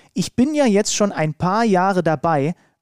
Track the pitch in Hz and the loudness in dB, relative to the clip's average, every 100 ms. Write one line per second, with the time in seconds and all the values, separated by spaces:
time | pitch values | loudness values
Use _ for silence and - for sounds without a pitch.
0 | _ - 175 - 262 302 269 196 214 - | _ -8 -4 -2 0 2 2 2 0 -2
1 | 202 180 156 147 180 208 233 180 190 185 | -2 -2 -4 -2 -2 0 2 2 2 0
2 | 165 156 170 156 143 175 _ _ | 0 0 0 0 -2 -6 _ _